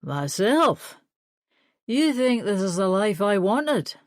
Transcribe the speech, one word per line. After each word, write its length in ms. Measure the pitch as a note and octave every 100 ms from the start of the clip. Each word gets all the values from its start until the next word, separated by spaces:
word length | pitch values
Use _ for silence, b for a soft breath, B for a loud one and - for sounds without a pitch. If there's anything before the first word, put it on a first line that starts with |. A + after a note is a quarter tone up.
Myself? 960 | - C#3+ C#3+ - G3 C#4+ D#4+ E3+ - - _ _ _ _ _ _ _ _ _
You 260 | A#3 D#4
think 320 | B3+ B3+ A#3+
this 160 | G3+ G3+
is 160 | F#3+ F3
the 120 | F#3+
life 320 | F#3 G#3+ F3+
I 180 | G3+ G#3
wanted? 580 | F#3 A#3 D4+ C#4 D3+ -